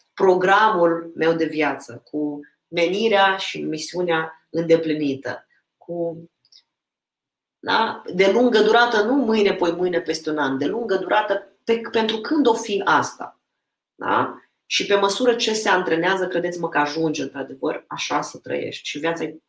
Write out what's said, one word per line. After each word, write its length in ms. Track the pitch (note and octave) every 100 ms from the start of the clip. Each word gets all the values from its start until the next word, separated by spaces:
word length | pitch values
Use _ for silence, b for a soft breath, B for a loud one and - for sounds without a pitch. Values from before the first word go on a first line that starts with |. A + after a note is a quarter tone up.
| _
programul 1000 | - F#3+ F3+ F#3 G3 G#3+ F#3+ E3+ E3 -
meu 180 | - D#3+
de 120 | E3
viață, 580 | D#3 D3+ D3 C3+ - A#2 _
cu 300 | D3+ D3 D3 B B _
menirea 680 | E3+ E3+ G3 A3+ G3 G3 F#3+
și 260 | - D#3
misiunea 840 | D3+ D#3 - E3+ F3 D#3+ D#3+ - _
îndeplinită, 960 | D#3+ E3 E3 D#3+ D3+ C#3+ C3 - - _ _ _ _
cu, 540 | - E3+ E3+ E3 E3+ _ _ b _ _ _ _ _ _ _ _ _ _
da, 440 | - G3 A3+ - -
de 160 | F3+ G3
lungă 320 | G#3+ B3 G#3+
durată, 400 | G3+ A#3 A#3+ A3
nu 120 | G#3+
mâine, 400 | C#4 A3+ A3 G3
poi 160 | F3+ F3
mâine, 300 | E3+ F3+ E3+
peste 300 | D#3+ D#3 -
un 80 | D3+
an, 200 | C#3 C3+
de 80 | C#3+
lungă 300 | G#3+ A3+ G3
durată 560 | F3 G3+ G#3 B3 - _
pe, 160 | - A3+ A3+
pentru 240 | A3+ A3 A3
când 300 | - D#4 A#3+
o 80 |
fi 280 | A3 - G3+
asta, 560 | G3 C#3 - - - _ _ _ _ _ _
da? 400 | _ - G#2 C3 B B B _
Și 200 | - G3
pe 80 |
măsură 400 | G3+ G3 - B3
ce 180 | A#3 A3+
se 160 | G#3+ G#3
antrenează, 600 | F#3 - E3 F3 F#3 F3+
credeți-mă 400 | F3 F3 F3 E3
că 100 | D#3
ajunge 440 | D3 D#3 D#3+ C#3+
într-adevăr 640 | C3+ C#3 C3+ C3+ D#3 - -
așa 320 | D3+ - -
să 180 | - -
trăiești 500 | - - - - -
și 100 | D3
viața 260 | D#3 E3
îi 180 | D#3 -